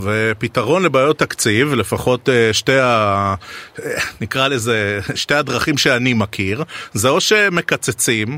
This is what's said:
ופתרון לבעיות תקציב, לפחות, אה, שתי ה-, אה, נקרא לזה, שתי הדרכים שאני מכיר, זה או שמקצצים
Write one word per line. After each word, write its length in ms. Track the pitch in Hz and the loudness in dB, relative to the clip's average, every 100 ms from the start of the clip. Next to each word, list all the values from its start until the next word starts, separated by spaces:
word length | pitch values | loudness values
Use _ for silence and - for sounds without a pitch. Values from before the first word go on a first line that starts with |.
ופתרון 800 | 95 107 110 107 113 - 113 175 | -4 0 -2 -2 -4 -2 0 2
לבעיות 340 | 180 131 139 151 | 2 2 2 2
תקציב, 560 | 143 - 117 107 147 | -2 -2 0 2 2
לפחות, 540 | 127 98 101 - 127 - | 0 -2 -2 0 0 2
אה, 200 | 123 113 | 2 2
שתי 260 | 107 - 131 | 2 2 2
ה-, 520 | 127 117 104 98 98 98 - - - - | 4 2 2 0 0 -2 -8 -18 -18 -12
אה, 60 | 147 - - - | -8 -6 -8 -8
נקרא 280 | 107 135 135 | -6 0 0
לזה, 500 | 135 110 110 101 104 98 | 0 0 0 0 -2 -4
שתי 200 | - - | -6 0
הדרכים 420 | 147 135 120 160 143 | 0 0 -2 0 0
שאני 360 | 147 123 127 | 2 2 2
מכיר, 440 | 117 101 - 95 113 160 - - | 0 0 -2 -4 -4 -6 -10 -10
זה 160 | 110 120 | 0 2
או 120 | 156 | 2
שמקצצים 1080 | - 214 202 175 - 139 - - - 113 107 | 2 4 4 0 0 -2 -2 -2 0 0 -2